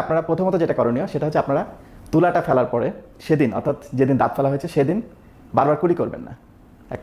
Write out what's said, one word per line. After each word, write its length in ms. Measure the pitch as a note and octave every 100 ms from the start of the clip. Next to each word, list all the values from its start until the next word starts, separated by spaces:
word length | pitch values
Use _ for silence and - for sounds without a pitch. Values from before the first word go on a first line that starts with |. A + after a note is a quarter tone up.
আপনারা 180 | - D#3+ D#3+
প্রথমত 260 | D#3+ F#3 F#3
যেটা 120 | D#3+ C3
করণীয় 260 | A#2+ A#2+ F3
সেটা 120 | D3 D3+
হচ্ছে 140 | D3+
আপনারা 180 | - C#3+ - - - - -
তুলাটা 280 | D#3 F3 E3+ E3
ফেলার 220 | C3 B2
পরে 160 | A#2+ C3 G#3 - - -
সেদিন 240 | D3+ B2+ F#2+
অর্থাৎ 180 | D3+ - - B2+
যেদিন 180 | C3+ C3
দাঁত 100 | A#2+ -
ফেলা 120 | C#3
হয়েছে 160 | C#3 -
সেদিন 240 | D3+ C#3 G3+ - - - - - G#2+
বারবার 200 | C3+ D3+
কুলি 120 | F3 F3
করবেন 220 | A2 - -
না, 40 | A#2+ - - - - -
এক 60 | B2